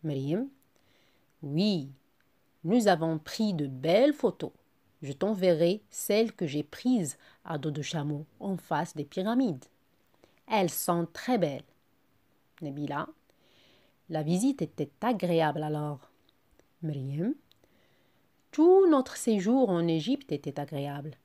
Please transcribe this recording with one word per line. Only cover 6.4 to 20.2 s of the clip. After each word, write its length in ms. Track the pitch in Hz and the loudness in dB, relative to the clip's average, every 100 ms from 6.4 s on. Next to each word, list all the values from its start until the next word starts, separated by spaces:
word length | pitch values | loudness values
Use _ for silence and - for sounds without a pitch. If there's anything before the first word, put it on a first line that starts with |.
| 165 | -4
j'ai 160 | 143 | -4
prises 540 | 147 - 247 254 160 - - _ | -6 -6 0 0 0 -6 -18 _
à 140 | - 151 | -10 -6
dos 140 | 156 | -4
de 100 | 151 | -6
chameau 440 | 143 170 147 147 151 _ | -4 -4 -4 -6 -8 _
en 160 | 196 185 | -6 -6
face 400 | - 156 170 - | -4 -4 -4 -8
des 80 | |
pyramides. 640 | 143 - 190 240 262 139 - _ _ _ _ _ _ _ - | -8 -4 -2 0 0 -2 -10 _ _ _ _ _ _ _ -2
Elles 220 | 220 185 | 0 0
sont 380 | - - 170 165 | -2 -2 -2 -2
très 260 | - - 247 | -6 -2 0
belles. 280 | 165 135 - _ _ _ _ _ _ _ _ _ | 0 -4 -12 _ _ _ _ _ _ _ _ _
Nabila : 480 | 156 139 147 143 - - _ _ _ _ _ _ _ _ _ | -10 -8 -6 -6 -8 -14 _ _ _ _ _ _ _ _ _
La 140 | 160 | -4
visite 380 | 151 180 247 277 | 0 0 0 0
était 300 | 156 - 143 _ | -4 -4 -8 _
agréable 640 | 220 226 175 170 156 151 | -2 -2 2 4 4 0
alors. 460 | 151 151 147 143 - _ _ _ _ _ _ _ | -4 -4 -4 -8 -14 _ _ _ _ _ _ _
Myriam : 520 | 165 143 135 143 190 302 _ _ _ _ _ _ _ _ _ _ _ | -6 -6 -6 -4 -4 -4 _ _ _ _ _ _ _ _ _ _ _
Tout 360 | - 330 381 381 | 4 8 8 8
notre 280 | 294 254 - | 6 2 -4
séjour 520 | - 214 185 254 247 | 0 2 4 4 4
en 160 | 180 170 | 4 2
Égypte 440 | 165 151 285 | 0 0 -4